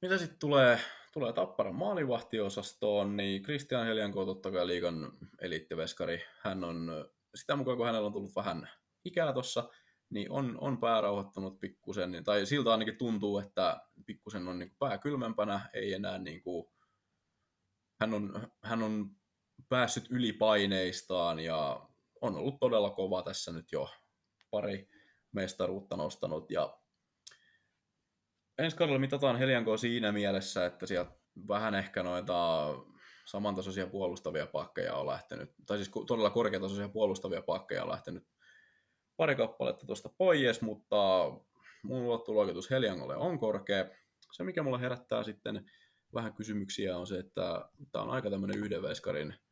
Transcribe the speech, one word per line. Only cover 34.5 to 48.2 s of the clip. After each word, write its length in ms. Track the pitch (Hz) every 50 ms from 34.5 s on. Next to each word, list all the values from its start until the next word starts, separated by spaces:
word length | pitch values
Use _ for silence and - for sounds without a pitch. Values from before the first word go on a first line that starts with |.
| - 76 69 - - - - - -
on 120 | 69 71
lähtenyt, 460 | 73 65 - - _ - - - - _ _ -
tai 120 | - 101 104
siis 100 | 98 -
ku-, 160 | - 110 -
todella 260 | - 120 113 110 101
korkeatasoisia 580 | 98 117 117 107 95 92 98 98 98 101 101 101
puolustavia 540 | - 110 110 101 95 95 - 98 90 85 -
pakkeja 400 | - 87 95 - - - - -
on 80 | 80
lähtenyt 360 | - - - - - - - _ _ _ _ - - - _ _ _ _ _ _ _ _ _ _ _
pari 200 | _ 165 156 139
kappaletta 500 | 131 117 110 - - 131 127 - - -
tuosta 220 | - 113 - - - _ _
pois, 440 | 185 185 175 151 135 120 110 - -
mutta 340 | 110 107 104 _ _ - 104 101 98 95 92 85 76 - - _ _ _ _ _ - - - -
mun 220 | - 127 127 123
luottoluokitus 680 | 120 117 117 - - 110 107 104 95 85 87 95 -
Heliangolle 460 | 131 131 123 104 95 85 65 64 67
on 220 | 67 - 175 180 151
korkea. 460 | - 110 107 104 - - 101 95 190 190 - - _ _ _ _ - _ -
Se, 120 | - 180
mikä 180 | 185 180 170 156
mulle 180 | 135 127 123
herättää 420 | 123 123 123 123 - _ 123 113 110
sitten 480 | 107 107 - _ 110 110 101 - - - _ _ _ _ _ _ _ -
vähän 200 | 117 117 110 101
kysymyksiä, 640 | - 107 107 107 104 98 98 - - 104 92 90 87
on 80 | 90
se, 120 | 98 98 90
että 500 | 92 - _ - 90 92 - - - - _ _ 143 - _
tää 100 | - 104
on 80 | 113
aika 200 | 123 131